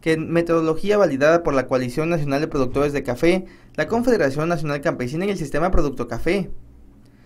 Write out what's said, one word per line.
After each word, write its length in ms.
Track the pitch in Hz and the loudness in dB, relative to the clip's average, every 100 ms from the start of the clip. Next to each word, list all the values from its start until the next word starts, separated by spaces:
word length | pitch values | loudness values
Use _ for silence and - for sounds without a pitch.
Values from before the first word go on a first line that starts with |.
que 120 | 165 | -2
en 180 | 160 160 | -2 0
metodología 680 | 165 170 165 160 156 202 208 | 0 2 2 2 0 0 2
validada 440 | 185 135 147 165 | 2 4 4 4
por 120 | 165 | 2
la 120 | 139 127 | 0 0
Coalición 440 | 131 127 120 156 | -2 -2 -2 -2
Nacional 320 | 170 147 135 | -2 -2 -2
de 60 | 156 | -2
Productores 440 | 151 127 120 147 | -2 -2 0 0
de 120 | 139 | -2
Café, 420 | 131 120 165 190 190 - - | -4 0 2 2 -2 -14 -10
la 120 | - 151 | -6 -2
Confederación 640 | 233 240 220 143 143 160 | 0 2 2 2 0 -2
Nacional 320 | 170 151 143 | -2 -2 -2
Campesina 420 | 156 135 123 156 | -2 -4 -4 -4
y 60 | 196 | -4
el 80 | 190 | -4
Sistema 320 | 147 147 175 | -4 -2 2
Producto 380 | 180 147 - 120 | 4 4 0 -6
Café. 420 | 113 156 196 175 - - - - - - - | -2 0 0 -2 -8 -14 -20 -20 -20 -20 -20